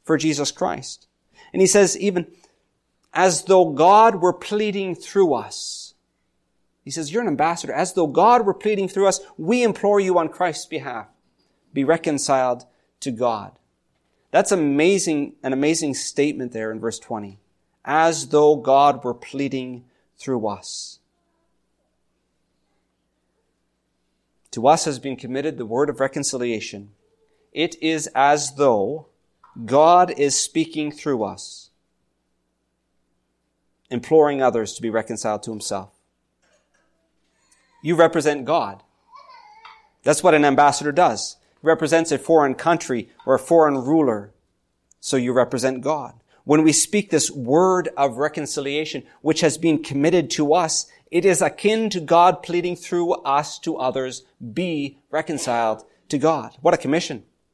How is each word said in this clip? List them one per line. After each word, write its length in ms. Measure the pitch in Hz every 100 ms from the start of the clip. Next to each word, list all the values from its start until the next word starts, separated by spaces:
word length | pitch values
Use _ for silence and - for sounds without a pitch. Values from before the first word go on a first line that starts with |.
for 120 | - 156
Jesus 360 | 156 143 139
Christ. 560 | - 185 - - - _ _ _ _ -
And 100 | 185
he 60 | 185
says 300 | 208 196 -
even, 300 | 202 180 160 _ _ _ _ _ _ _ _
"As 300 | 160 185 156
though 220 | - 190 170
God 560 | 139 170 208 226 196
were 100 | 175
pleading 640 | 175 - 208 214 202 190 170
through 380 | - 202 180
us." 600 | 120 104 - - - - _ _ _ _ _ _ _ _ _ 139
He 60 |
says, 200 | 156 147
"You're 100 | 208
an 60 | 226
ambassador. 460 | 139 156 170 -
As 200 | 127 185
though 140 | - 156
God 380 | 147 208 247 202
were 80 |
pleading 340 | 185 214 202 185
through 200 | 196 196
us, 120 | 185 - -
we 240 | 160 247
implore 380 | 233 - 202 202
you 180 | 190 175
on 120 | 160
Christ's 360 | - 180 151 -
behalf, 420 | 156 135 117 - _ _ _ _ _ _
be 100 | 139
reconciled 840 | 135 165 165 143 - 135 127 120 - _ _ _
to 100 | 139
God." 400 | 113 123 107 101 - _ _ _ _ _ _ _
That's 220 | 165 202
amazing, 800 | 190 147 139 165 196 180 147 143 -
an 80 | 131
amazing 440 | 131 147 160 156 127
statement 580 | - - 147 123 123
there 180 | 113 110
in 80 | 110
verse 180 | 113 110
twenty. 400 | - 113 101 98 _ _ _ _
"As 440 | - 151 165 160 135
though 280 | 147 151 147
God 480 | 123 139 143 135
were 100 | 123 120
pleading 720 | - 139 139 135 127 127 123 _ _ _
through 280 | - 127 107
us." 520 | 95 - - - - _ _ _ _ _ _ _ _ _ _ _ _ _ _ _ _ _ _ _ _ _ _ _ _ _ _ _ _ _ _ _ _ _ _ _
To 160 | 123 123
us 180 | 160 160
has 140 | 127
been 160 | 139 127
committed 420 | 117 131 151 131
the 80 | 110
word 240 | 117 147
of 100 | 127
reconciliation. 920 | 135 147 139 131 120 110 - 101 101 _ _ _ _ _ _
It 300 | - 170 -
is 260 | 160 160 156
as 400 | 127 143 147 139
though 540 | 135 139 110 98 156 - _ _ _ _ - 113
God 460 | 139 156 175 180
is 280 | - 143 -
speaking 520 | - 160 160 156 151
through 320 | 147 151 127
us, 480 | 98 95 - - - _ _ _ _ _ _ _ _ _ _ _ _ _ _ _ _ _ _ _ _ _ _
imploring 520 | 123 - 160 147 139
others 340 | 127 113 104 -
to 60 |
be 100 | 113
reconciled 500 | 110 107 110 113 104
to 80 | -
himself. 380 | 107 - 98 95 _ _ _ _ _ _ _ _ _ _ _ _ _ _ _ _ _ _ _
You 140 | 151 170
represent 500 | 165 165 147 147 123
God. 380 | 160 104 95 _ _ _ - - - - _ - - _ _
That's 180 | 131 -
what 140 | 180 151
an 100 | 147
ambassador 460 | 139 143 - 147
does. 460 | 143 165 107 - - _ _
He 60 | 156
represents 440 | 160 156 165 165
a 60 | 139
foreign 380 | - 160 139 127
country 540 | 165 165 - 123 - _ -
or 100 | 131
a 40 |
foreign 380 | - 170 151 135
ruler. 540 | 123 160 139 107 101 _ _ _ _ _ _ _
So 180 | - 135
you 160 | 123
represent 480 | 127 120 131 131 127
God. 320 | 135 156 123 - _ _
When 200 | - 151
we 80 | 156
speak 380 | 151 - 208 202
this 200 | 156 -
word 600 | 143 117 151 190 185 165 -
of 220 | 139 117
reconciliation, 840 | 151 - 147 151 139 147 156 135 - _
which 200 | 147 165
has 160 | 165 135
been 260 | 165 151
committed 460 | - 139 156 175 165
to 220 | - 147
us, 340 | 170 160 - - _ _
it 120 | 170
is 180 | 190 170
akin 480 | 151 - 202 220 220
to 80 | 185
God 440 | 147 170 180 175
pleading 320 | - 175 175 175
through 380 | - 175 170
us 460 | - 139 139 147 -
to 180 | 165 160
others, 460 | 127 135 131 127 - _ 120
"Be 460 | 110 180 156 139 - _
reconciled 720 | 151 160 143 - 117 113 110 - _ _
to 80 | 147
God." 400 | 151 151 113 -
What 120 | 160
a 40 | 175
commission. 460 | 131 160 - 127 - _ _